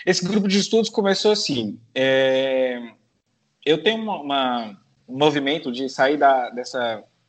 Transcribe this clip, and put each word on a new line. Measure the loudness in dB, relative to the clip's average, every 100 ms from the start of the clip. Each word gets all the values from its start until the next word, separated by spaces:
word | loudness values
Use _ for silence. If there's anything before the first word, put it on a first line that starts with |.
| -2
Esse | 0
grupo | 0 0 2
de | 2
estudos | 2 2 0
começou | 0 0 2 2
assim, | 2 0 -4 -4 -8 _ -2
é, | 2 2 2 2 0 0 0 -2 -10 -18 _ _ _ _ _ _ 0
eu | 0
tenho | 0 -2
uma, | -4 -6
uma, | -4 -2 0 -2 -6 -14 _ _ -12
um | 0
movimento | 2 2 0 -2 -4
de | -6 -6
sair | 0 0 4
da, | 4 4 0
dessa, | -6 -8 -4 -4 -6 -10 _